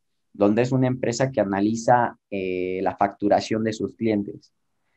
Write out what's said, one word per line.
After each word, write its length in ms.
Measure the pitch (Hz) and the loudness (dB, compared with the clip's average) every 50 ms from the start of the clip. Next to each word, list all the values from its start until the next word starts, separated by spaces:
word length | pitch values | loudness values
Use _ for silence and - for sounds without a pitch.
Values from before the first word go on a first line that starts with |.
| _ _ _ _ _ _ - | _ _ _ _ _ _ -2
donde 300 | - 98 104 107 110 123 | 0 2 4 4 4 2
es 100 | 131 139 | 2 2
una 140 | 131 131 127 | 2 2 0
empresa 440 | 127 131 - 117 117 - 135 135 | 0 -2 -2 -4 -2 0 -2 0
que 80 | 131 - | 0 0
analiza, 800 | 101 98 101 98 101 107 113 113 113 127 123 123 120 - - - _ _ | 0 0 0 0 0 0 0 0 2 2 4 4 2 0 -4 -8 _ _
eh, 520 | - 98 92 92 92 92 90 92 92 92 95 | -8 -6 -4 -4 -4 -2 -4 -4 -4 -2 -2
la 140 | 90 92 - | -4 -2 0
facturación 680 | 101 101 - - 104 104 98 92 101 - 110 110 110 | -2 -2 -2 -2 0 2 2 2 2 0 -2 -2 -2
de 80 | 113 | -2
sus 240 | 110 110 139 - - | -4 -4 -6 -8 -6
clientes. 560 | - 113 113 110 104 101 101 101 - - _ _ _ _ _ _ _ _ _ _ | -4 -2 0 0 0 -2 -4 -8 -14 -18 _ _ _ _ _ _ _ _ _ _